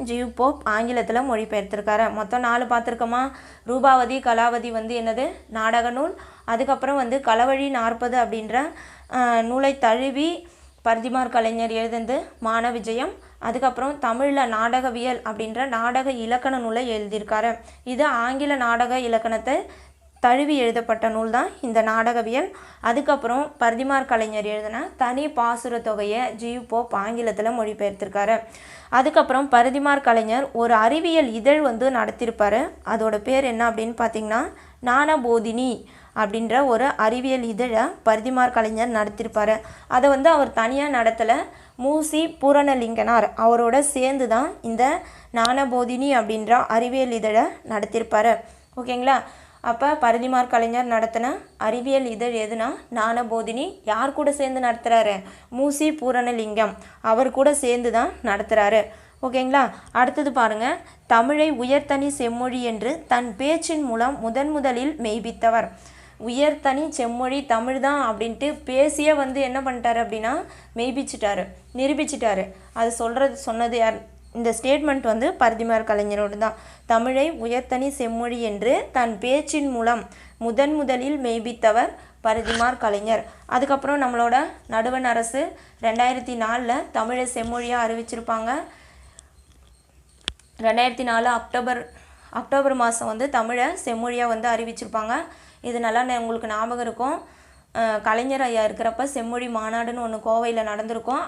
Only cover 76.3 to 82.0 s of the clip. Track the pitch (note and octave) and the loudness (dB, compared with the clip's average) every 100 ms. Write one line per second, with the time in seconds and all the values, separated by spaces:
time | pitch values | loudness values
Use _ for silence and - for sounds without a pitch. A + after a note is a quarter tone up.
76.3 | G#3 A3 A3 - - - A3+ B3 C4 D#4 | -2 -4 -4 -14 -8 0 2 2 2 0
77.3 | D#4 A#3 A#3+ B3+ B3+ C#4 C#4 A#3 A3+ A#3+ | -2 -4 -4 -2 -2 -2 -4 -4 -4 -4
78.3 | A#3+ A3+ G3+ G#3+ E4 - B3+ A#3 G#3 B3 | -4 -4 -2 2 0 0 0 0 -2 0
79.3 | C#4+ D4 D#4 C#4 A#3+ A3+ A#3 F#3+ - - | 0 0 -2 -2 0 0 0 -4 -18 -20
80.3 | - A#3 A3+ C#4+ D4+ C4 B3+ C4 D4 B3 | -8 -2 0 2 0 0 -2 -2 -2 -2
81.3 | A3+ A3+ A#3 A3 G#3+ D4 - | -4 -6 2 4 4 0 -4